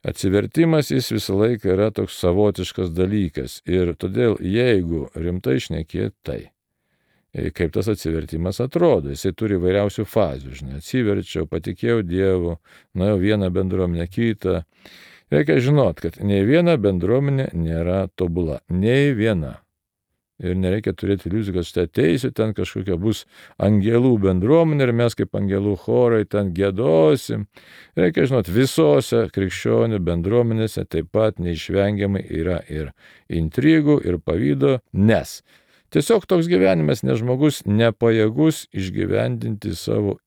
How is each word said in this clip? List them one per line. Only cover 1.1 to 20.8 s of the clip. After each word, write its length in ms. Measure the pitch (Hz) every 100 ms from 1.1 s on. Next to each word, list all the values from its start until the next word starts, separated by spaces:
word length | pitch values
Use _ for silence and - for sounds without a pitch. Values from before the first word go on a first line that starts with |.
visą 240 | 110 - 98
laiką 320 | 110 117 98 92
yra 140 | 110
toks 240 | 101 101 -
savotiškas 720 | 90 90 104 95 90 - 92 82
dalykas. 640 | 92 104 90 73 65 - -
Ir 240 | 90 87 82
todėl, 380 | 92 104 120 101
jeigu 720 | 90 104 123 101 85 82 69
rimtai 460 | - 85 90 131 131
šnekėt, 560 | - 80 80 - 104 -
tai, 160 | - 62 - _ _ _ _ _ _ _ _ -
e, 160 | 82
kaip 240 | - 85 104
tas 160 | 101
atsivertimas 720 | 104 - 80 78 80 90 -
atrodo, 480 | 127 165 170 107 69
jisai 240 | 71 98 85
turi 240 | 110 95
įvairiausių 480 | 90 98 104 - 104
fazių, 480 | 110 92 67 65 69
žinai, 240 | 69 69
atsiverčiau, 720 | - 131 110 98 92 85 80
patikėjau 480 | 85 90 95 117 117 90
Dievu, 540 | 90 95 92 85 82 _ - _ 90
nuėjau 280 | 98 101 95
vieną 240 | 107 92 92
bendruomenę, 480 | 95 92 90 85 87
kitą. 540 | 120 117 104 92 87 85 _ - - - - _ 147
Reikia 240 | 151 147
žinot, 400 | 123 147 113 78
kad 240 | 85 -
nei 240 | 101 101 101
viena 320 | 156 175 156
bendruomenė 720 | 101 92 92 123 139 135 135 85
nėra 460 | 82 82 85 95 92 -
tobula. 480 | 92 85 82 76 _
Nei 400 | 90 104 131 143
viena. 460 | 117 113 95 69 67 _ _ _ _ _ _ _ _
Ir 160 | 87 90
nereikia 380 | 92 101